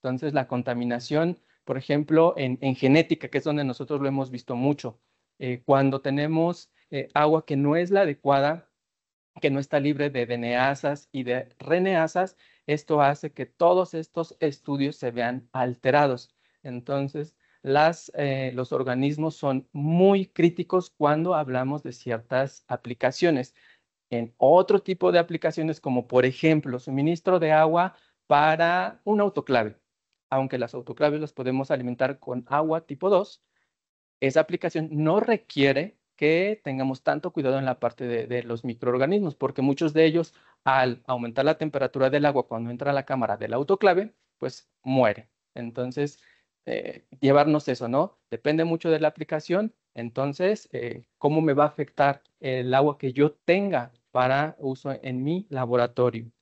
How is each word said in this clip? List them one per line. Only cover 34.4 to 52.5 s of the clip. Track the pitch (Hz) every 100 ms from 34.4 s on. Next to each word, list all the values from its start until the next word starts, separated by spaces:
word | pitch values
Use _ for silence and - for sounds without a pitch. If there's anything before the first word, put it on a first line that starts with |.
| 156 175 170 160 156
no | 151 156 196
requiere | 226 220 _ 147 139 135 190 _ _ _
que | 151 165 196 214
tengamos | 151 131 131 131
tanto | - 147 180
cuidado | 170 135 135
en | 131
la | 123
parte | 120 - 123
de, | 117 117
de | 123
los | 120 117
microorganismos, | 123 117 123 123 135 208 185 131
porque | 131 131
muchos | 135 139 160
de | 151 160
ellos, | 165 165 _ _ _
al | - 135 127 117 -
aumentar | 123 117 117
la | 139 156
temperatura | 156 143 131 139 131
del | 147 147
agua | 135 -
cuando | 113 117
entra | 120 139
a |
la | 139
cámara | 135 135 113 107
del | 107
autoclave, | 117 143 190 202 175 220 _ _ _
pues | 131 - _ _
muere. | 131 131 117 104 - _ _ -
Entonces, | 117 117 127 127 143 - _ _ _ _ -
eh, | 110 - - _ -
llevarnos | 135 143 151 151 143
eso, | 123 123
¿no? | 131 190 _ _
Depende | 113 147 156
mucho | 165 165 170
de | 156
la | 156
aplicación, | - 156 156 - 175 220 _ _
entonces, | - 117 113 139 143 180 208 -
eh, | 127 120 117 _ _
¿cómo | 143 156
me | 156
va | 139 147
a |
afectar | - 143 - 139 139 _ _
el | 143